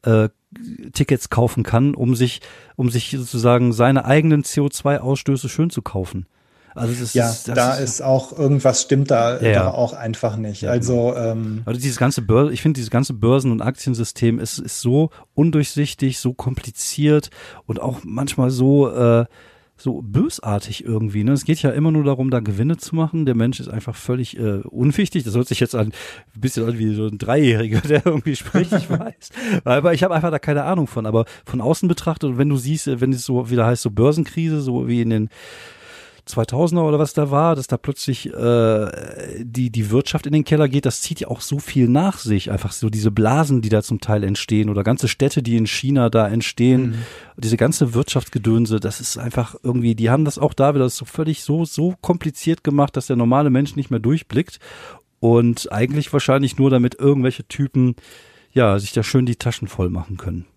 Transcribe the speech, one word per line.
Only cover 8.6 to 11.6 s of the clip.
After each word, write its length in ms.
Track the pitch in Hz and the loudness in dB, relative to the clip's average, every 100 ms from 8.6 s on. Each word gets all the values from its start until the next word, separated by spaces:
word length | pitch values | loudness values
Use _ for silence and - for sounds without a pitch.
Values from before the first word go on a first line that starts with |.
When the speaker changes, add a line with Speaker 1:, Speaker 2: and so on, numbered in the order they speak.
| 135 123 | 2 2
Speaker 2:
stimmt 300 | - 139 139 | 2 0 2
da, 260 | 123 117 123 | 2 2 0
Speaker 1:
Ja, 60 | 113 | 2
ja. 40 | 101 | 2
Speaker 2:
da 80 | 92 | 2
auch 200 | - 120 | 0 -4
einfach 440 | - 117 110 117 107 | -4 -8 -4 -4 -4
nicht. 240 | 110 101 | -8 -6
Speaker 1:
Ja, 100 | 123 | -2
Speaker 2:
Also, 400 | 120 117 123 120 | -2 0 0 0
Speaker 1:
genau. 180 | 123 117 | -2 -4
Speaker 2:
ähm, 300 | 113 110 110 | -4 -6 -6